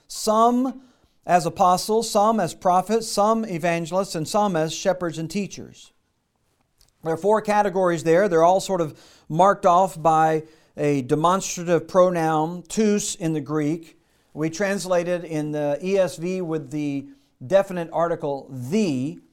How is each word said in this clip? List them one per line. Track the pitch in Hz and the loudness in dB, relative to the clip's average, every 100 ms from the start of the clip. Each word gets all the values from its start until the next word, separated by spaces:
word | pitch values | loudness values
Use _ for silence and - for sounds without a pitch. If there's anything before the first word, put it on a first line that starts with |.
| _ | _
some | - - 214 233 247 262 254 - _ _ _ - | -6 0 4 4 2 -2 -6 -20 _ _ _ 0
as | 180 | 2
apostles, | 165 165 185 180 - 220 226 | 2 2 2 2 0 -2 0
some | 214 208 226 | 2 2 2
as | 165 | -2
prophets, | - 190 180 185 220 226 | -2 0 0 0 -2 -2
some | - 202 226 | 0 2 2
evangelists, | 220 170 175 170 165 180 196 | -2 -4 -2 -2 -2 -4 -4
and | 165 156 | -6 -2
some | 208 208 | 0 0
as | 165 156 | 0 -2
shepherds | 156 196 180 175 151 | -2 -2 -2 -4 -6
and | 160 | -6
teachers. | 208 190 - 67 - - _ _ _ _ _ _ _ _ _ _ _ | -6 -6 -10 -18 -20 -20 _ _ _ _ _ _ _ _ _ _ _
There | 160 | -6
are | 165 | -2
four | 190 214 | 2 0
categories | 208 208 208 185 180 170 | 2 0 2 2 0 0
there. | 165 165 208 | 2 4 4
They're | 165 | 4
all | 170 190 | 4 4
sort | 185 190 | 0 -4
of | 156 - _ _ _ | -4 -8 _ _ _
marked | 156 196 196 | 4 4 6
off | 185 175 190 165 | 4 4 2 0
by | 160 160 160 160 156 _ _ - | 2 4 4 0 -4 _ _ -4
a | 147 143 | 0 0
demonstrative | 123 147 170 190 - - 170 165 165 | 0 2 2 2 -2 -8 -2 -2 2
pronoun, | 190 180 175 160 156 160 180 - | 4 4 2 0 0 -2 -6 -6
tous | - 214 208 - | 0 2 2 -2
in | - 165 | -6 -4
the | 156 | -4
Greek. | 135 156 147 165 - _ _ _ _ | -2 -2 -2 -4 -8 _ _ _ _
We | - 160 | -6 -6
translate | 160 202 196 175 180 175 | -2 -2 -2 0 0 0
it | 180 | -4
in | 170 156 151 | -4 -6 -4
the | 151 147 143 | -2 -2 -2
E | 185 196 | 0 0
S | 180 - | 0 -2
V | 170 185 | -6 -4
with | 170 160 135 | -4 -6 -6
the | 151 147 139 135 - _ _ | -6 -4 -6 -10 -20 _ _
definite | 127 190 190 180 165 | 0 2 2 -6 -6
article, | 156 170 160 147 139 - | -2 -2 -2 -4 -8 -10
the, | 131 123 214 202 131 139 175 _ | -12 -4 -2 0 -2 -4 -8 _